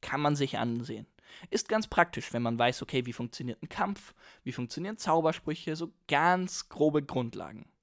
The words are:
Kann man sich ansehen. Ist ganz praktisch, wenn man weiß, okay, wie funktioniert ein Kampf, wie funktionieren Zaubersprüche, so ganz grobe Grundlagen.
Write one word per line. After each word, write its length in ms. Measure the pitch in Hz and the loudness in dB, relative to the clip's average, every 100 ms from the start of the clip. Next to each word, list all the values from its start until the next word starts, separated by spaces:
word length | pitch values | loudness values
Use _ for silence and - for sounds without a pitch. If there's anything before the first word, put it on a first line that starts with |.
Kann 200 | - 135 | -4 0
man 140 | 147 147 | 2 2
sich 240 | 135 110 | 0 0
ansehen. 480 | 117 117 120 110 - _ _ - - | -2 -2 -4 -10 -12 _ _ -20 -4
Ist 180 | 233 - | -2 0
ganz 180 | 220 214 | -2 2
praktisch, 440 | - 170 - - | 2 2 0 -4
wenn 80 | 120 | -2
man 160 | 120 117 | 0 4
weiß, 240 | 120 127 | 4 2
okay, 240 | - 135 123 | -2 -2 -2
wie 80 | |
funktioniert 480 | 117 120 - 123 - | -6 -8 -6 -8 -8
ein 80 | 160 | -8
Kampf, 440 | - 185 202 - _ - - | -2 -2 -2 -10 _ -20 -12
wie 100 | - | -8
funktionieren 440 | 123 123 - 185 220 | -6 -6 -4 -6 -4
Zaubersprüche, 760 | - 165 160 160 - 160 - 156 | 2 4 4 0 -6 -6 -4 -4
so 160 | 165 _ - | -6 _ 0
ganz 640 | 143 170 180 185 - - | 4 6 4 2 -4 -6
grobe 340 | - 151 151 | 4 4 4
Grundlagen. 680 | 139 - 120 107 80 - - _ | 0 -2 -2 -6 -12 -12 -18 _